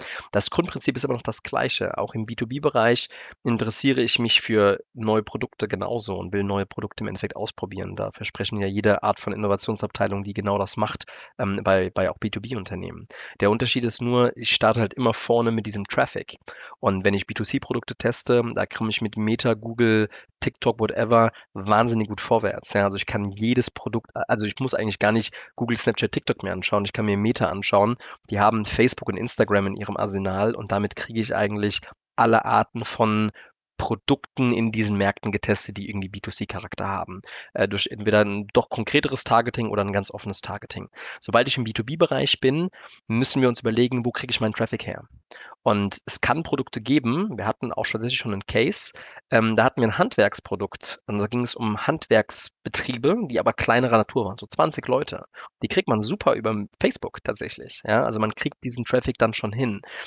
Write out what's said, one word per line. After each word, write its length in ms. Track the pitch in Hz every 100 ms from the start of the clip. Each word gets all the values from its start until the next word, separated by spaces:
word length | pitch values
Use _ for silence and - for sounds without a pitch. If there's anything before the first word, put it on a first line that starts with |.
| - - -
Das 160 | 101 -
Grundprinzip 480 | - 175 143 - 127
ist 80 |
aber 80 | 135
noch 100 | 123
das 200 | - -
Gleiche. 560 | - - 120 - 95 -
Auch 160 | 104
im 100 | 113
B 100 | 110
two 120 | 113 117
B-Bereich 640 | 139 147 123 113 120 - - - -
interessiere 560 | 120 113 113 - 139 127
ich 180 | 117 -
mich 220 | 117 -
für 380 | - 107 101 98 -
neue 280 | 123 110 110
Produkte 460 | 107 113 - - 107
genauso 480 | 95 98 117 98 92
und 160 | 90
will 100 | 98
neue 220 | 98 98
Produkte 400 | 95 - 104 -
im 40 | 107
Endeffekt 280 | 98 - -
ausprobieren. 600 | 110 - 98 98 95 101
Da 160 | 101
versprechen 460 | - 104 - 107 107
ja 80 | 98
jede 360 | 101 104 101
Art 180 | 104 -
von 140 | -
Innovationsabteilung, 920 | 95 104 98 - 107 104 - 98 98
die 80 | 101
genau 240 | 101 101 101
das 220 | 95 -
macht, 260 | 104 - - - - -
ähm, 220 | 98 98
bei, 280 | 101 95 92
bei 200 | - 90
auch 80 | -
B 120 | 107
two 100 | 104
B-Unternehmen. 680 | 113 113 92 90 87 82 - - - -
Der 100 | 202
Unterschied 340 | 117 127 127
ist 160 | 117 -
nur, 340 | 120 123 120 -
ich 160 | 113
starte 260 | - 110 117
halt 140 | 101
immer 180 | - 117
vorne 380 | - - 117 117
mit 160 | 110 104
diesem 180 | 104
Traffic. 540 | 98 - 120 - - - - - - -
Und 240 | 107 95
wenn 80 | 101
ich 140 | 98 -
B 80 |
two 100 | 107
C-Produkte 500 | 107 139 - 120 -
teste, 480 | - 117 - - 120 117
da 100 | 110
komme 240 | 104 - 110
ich 140 | -
mit 160 | 107 107
Meta, 340 | 107 117 123
Google, 560 | 113 113 117 117 110 107 - - -
TikTok, 380 | 135 - 120 113
whatever, 520 | 107 - 113 117 113 - -
wahnsinnig 560 | 95 98 107 120 113 104
gut 120 | 101
vorwärts. 520 | - 117 101 104 -
Ja, 120 | 101
also 120 | 101 98
ich 100 | -
kann 260 | 107 101
jedes 400 | 101 113 123 -
Produkt, 380 | - 117 110 -
also 320 | - - 110 104
ich 80 | -
muss 120 | 131
eigentlich 280 | - 107 -
gar 100 | 104
nicht 240 | 113 - - - -
Google, 200 | 117 113
Snapchat, 360 | 123 - 107
TikTok 320 | - - -
mir 80 | 95
anschauen. 320 | 92 - 104
Ich 80 | 101
kann 140 | - 107
mir 100 | 101
Meta 300 | 107 - 90
anschauen. 500 | 95 - 101 107 120 - - -
Die 80 | 101
haben 260 | 104 110
Facebook 440 | 104 - 123 - -
und 80 | 92
Instagram 500 | - - 107 101 98
in 100 | 98
ihrem 200 | 101 -
Arsenal 580 | 104 98 95 95 107
und 160 | - 101
damit 240 | 101 104
kriege 260 | - - 113
ich 140 | 107
eigentlich 460 | 107 104 104 104 - - - _
alle 300 | - 113 113
Arten 400 | 113 113 - 117
von 480 | 110 - 110 107 107 - - _ _ -
Produkten 760 | - 110 - 139 - - 123
in 180 | 113 113
diesen 260 | 107 104 101
Märkten 360 | 98 - 107
getestet, 440 | 101 - 101 - 101
die 120 | 95
irgendwie 200 | 101 95
B 120 | 101
two 100 | -
C 160 | - 104
Charakter 400 | 92 101 - 98
haben. 360 | 95 - 92 - - -
Äh, 120 | - 98
durch 220 | 101 -
entweder 320 | 101 104 107
ein 220 | 104 101 101
doch 160 | 110 -
konkreteres 560 | - 107 147 143 135
Targeting 440 | - 117 117 123 110
oder 140 | 101
ein 100 | 98
ganz 200 | 98 98
offenes 280 | - 104 92
Targeting. 480 | - 101 - - 92 - - -
Sobald 280 | - 117 135
ich 80 | 135
im 80 |
B 80 | 113
two 120 | 110
B-Bereich 540 | 113 165 165 135 139 -
bin, 300 | 131 151 180 - - - -
müssen 340 | 113 131 139
wir 60 | 127
uns 120 | 120
überlegen, 440 | 117 110 123 127
wo 80 | 117
kriege 180 | - 123
ich 100 | 110
meinen 140 | 110
Traffic 320 | - 113 113 101
her? 180 | - - - - - - -
Und 360 | 120 104 101 - -
es 140 | -
kann 240 | - 139
Produkte 360 | - - - 117
geben, 560 | 110 151 117 147 208 113
wir 80 |
hatten 280 | 104 - 120
auch 120 | -
schon, 160 | 107 110
tatsächlich 200 | 117 -
schon 120 | 117
einen 140 | 98 -
Case, 460 | 113 139 - - - - - -
ähm, 240 | 117 113
da 100 | 110
hatten 180 | 123 -
wir 60 | 113
ein 100 | 104
Handwerksprodukt 1040 | 226 - 101 - - 95 98 - - - -
und 120 | 104
da 80 | 104
ging 160 | 120
es 120 | 120
um 320 | - 110 104 -
Handwerksbetriebe, 1300 | 160 - 110 - - - _ - - - 120 139 233 160
die 100 | 117
aber 140 | 117
kleinerer 460 | - - 120 127 113
Natur 260 | - -
waren, 140 | 101 95
so 80 | 101
zwanzig 420 | - 160 151 -
Leute. 360 | 127 - - - - - -
Die 60 | -
kriegt 200 | 113 -
man 120 | 110
super 340 | 107 208 -
über 300 | - 110 107 101 -
Facebook 420 | 262 - - -
tatsächlich, 600 | - 107 - - - -
ja? 180 | - 113
Also 140 | 117 107
man 160 | 107
kriegt 280 | - 147 -
diesen 200 | 123 120
Traffic 340 | 113 127 - -
dann 160 | 113
schon 180 | - 104
hin. 300 | 113 123 101 - -